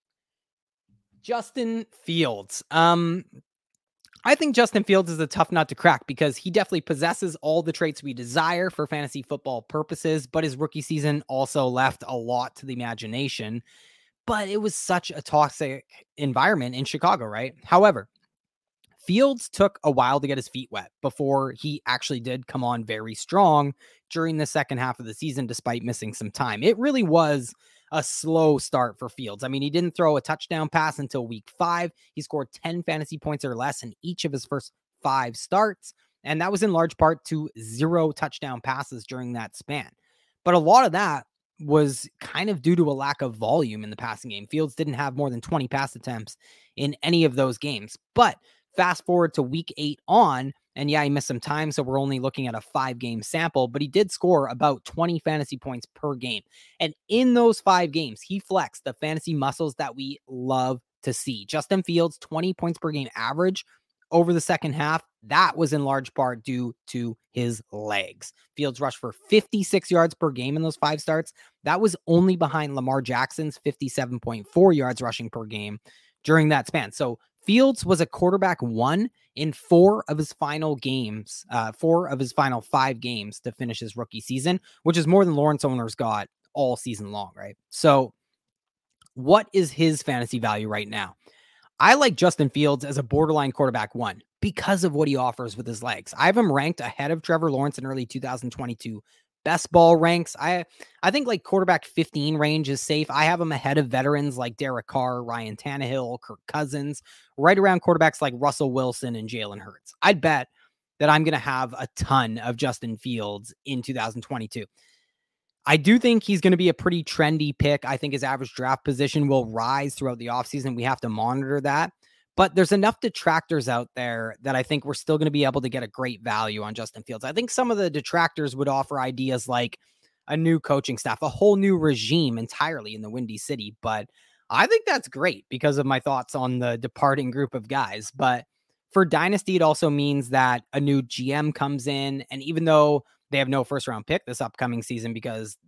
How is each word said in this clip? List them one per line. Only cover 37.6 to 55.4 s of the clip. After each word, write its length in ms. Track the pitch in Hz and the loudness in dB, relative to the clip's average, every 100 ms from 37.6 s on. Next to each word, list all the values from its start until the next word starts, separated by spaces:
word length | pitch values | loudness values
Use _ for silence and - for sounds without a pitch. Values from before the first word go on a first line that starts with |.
| 110 113 156 170 160 | -14 -2 2 2 2
touchdown 500 | - 151 - 143 123 | 0 -6 -6 -10 -8
passes 440 | 131 131 139 123 - | -6 -6 -8 -12 -12
during 280 | 127 123 | -10 -8
that 220 | 120 107 - | -8 -10 -14
span. 340 | - 143 107 _ _ _ _ _ 175 | -10 -10 -10 _ _ _ _ _ 4
But 80 | |
a 60 | 180 | 4
lot 260 | 156 233 240 | 8 8 6
of 60 | |
that 340 | 170 202 143 - _ _ _ | 2 -2 -4 -8 _ _ _
was 460 | 151 151 147 127 - _ | 2 4 4 0 -12 _
kind 280 | - 156 202 | -8 -4 -4
of 100 | 175 | 0
due 140 | 135 175 | 2 4
to 160 | 151 | 2
a 20 | |
lack 300 | 135 139 139 | 0 -4 -4
of 120 | 135 110 | -6 -4
volume 480 | 110 156 131 107 | 0 2 0 -4
in 60 | 107 | -12
the 60 | 104 | -10
passing 340 | 120 104 123 | -10 -10 -12
game. 180 | 101 107 | -14 -6
Fields 280 | 151 156 - | -4 -4 -4
didn't 180 | 151 | -6
have 240 | 127 139 127 | -4 -4 -2
more 140 | 143 | -4
than 100 | 120 | -4
twenty 260 | - 165 127 | -4 -4 -2
pass 280 | 135 135 120 | -4 -4 -8
attempts 420 | - 117 107 - _ _ _ - | -10 -10 -10 -18 _ _ _ -6
in 200 | 143 143 | -6 -4
any 240 | 165 170 160 | 0 4 4
of 100 | 127 | 4
those 220 | 131 117 | 0 -2
games. 400 | 147 117 107 - _ | -8 -8 -12 -20 _
But 240 | - 226 - _ _ _ - | 4 4 2 _ _ _ -2
fast 260 | 180 175 | 0 0
forward 300 | - 175 170 | 0 2 2
to 80 | - | 0
week 320 | 127 160 170 - | -4 -4 -8 -8
eight 220 | 147 147 - | -8 -8 2
on, 460 | 208 190 127 135 - _ - | 4 4 2 -6 -12 _ -6
and 140 | 143 | -2
yeah, 140 | 151 | 0
he 60 | 143 | 2
missed 180 | 143 - | 0 -2
some 120 | 123 | -8
time, 300 | - 147 156 | -4 -4 -4
so 120 | 143 | -4
we're 160 | 131 135 | -2 -2
only 200 | 139 135 | -2 -2
looking 280 | 135 - 127 | -4 -4 -6
at 80 | 113 | -6
a 60 | |
five-game 600 | - 147 131 120 120 113 | -6 -4 -4 -6 -8 -8
sample, 440 | 104 160 165 139 127 | -6 -4 -2 0 -2
but 140 | 135 | -2
he 60 | 147 | -2
did 200 | 190 202 | 0 0
score 380 | - 180 165 135 | 0 4 4 2
about 380 | - 151 135 - | 0 0 0 -8
twenty 340 | - 170 165 | -4 -2 -2
fantasy 380 | - 156 | -2 -4